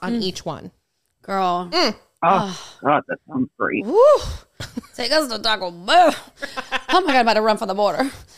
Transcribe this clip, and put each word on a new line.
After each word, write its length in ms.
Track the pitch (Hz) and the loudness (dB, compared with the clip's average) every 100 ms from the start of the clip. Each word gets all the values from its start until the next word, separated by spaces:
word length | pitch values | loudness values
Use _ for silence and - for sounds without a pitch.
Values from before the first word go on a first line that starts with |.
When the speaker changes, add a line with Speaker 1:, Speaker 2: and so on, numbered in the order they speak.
Speaker 1:
on 140 | 185 240 | -6 -4
Speaker 2:
Mm. 60 | |
Speaker 1:
each 220 | 185 180 170 | -4 -6 -10
one. 260 | 143 180 _ _ _ _ _ | -12 -14 _ _ _ _ _
Speaker 2:
Girl. 480 | - 196 180 175 175 | -8 -2 -2 -2 -4
Speaker 1:
Mm. 240 | 330 285 - _ - | -2 -2 -4 _ -2
Speaker 3:
Oh, 60 | - | 2
Speaker 2:
Ugh. 280 | 196 196 180 - - | 2 0 -8 -16 -4
Speaker 3:
God, 200 | 135 147 - | 0 0 0
that 100 | - - | -12 -8
sounds 200 | 143 127 - | -4 -4 -2
great. 280 | - - 208 | -2 -2 0
Speaker 2:
Woo. 120 | 392 554 539 - - _ - - - - - | 4 6 6 0 -12 _ -18 -14 -14 -14 -8
Take 160 | 240 | -2
us 160 | 302 277 | 0 -2
to 80 | 214 | -4
Taco 320 | 220 208 180 | -2 -2 -4
Bell. 420 | 170 196 339 330 247 - - 277 - - 254 - | -6 2 6 6 2 -10 -16 -12 -10 -6 -6 0
Oh 120 | 339 | 0
my 120 | 359 | 4
God, 20 | 262 | 2
I'm 20 | |
about 120 | 226 214 | 4 2
to 60 | |
run 160 | 220 214 | 2 0
for 80 | 202 | -2
the 80 | 196 | -2
border. 340 | 202 - 269 - - | -2 0 -4 -6 -20